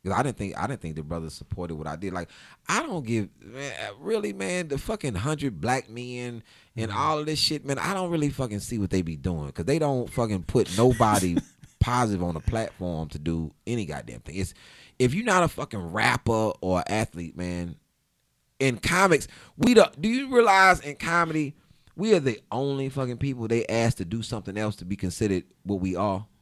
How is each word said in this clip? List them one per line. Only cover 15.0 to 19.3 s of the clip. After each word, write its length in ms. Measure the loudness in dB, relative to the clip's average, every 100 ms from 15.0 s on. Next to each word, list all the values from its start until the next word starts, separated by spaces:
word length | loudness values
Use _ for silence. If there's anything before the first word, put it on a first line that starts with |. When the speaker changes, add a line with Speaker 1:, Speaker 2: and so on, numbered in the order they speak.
| 0 2
Speaker 1:
you're 100 | 2
not 180 | 4
a 40 | 4
fucking 440 | 0 -8 -8 -6
rapper 600 | 0 0 2 0 0 0 -2
or 220 | 0 0 0
athlete, 480 | -2 -2 -6 -10 -8
man, 400 | -6 -6 -8 -12 _ _ _ _ _ _ _ _
in 180 | 2 2
comics, 500 | 2 6 6 6 2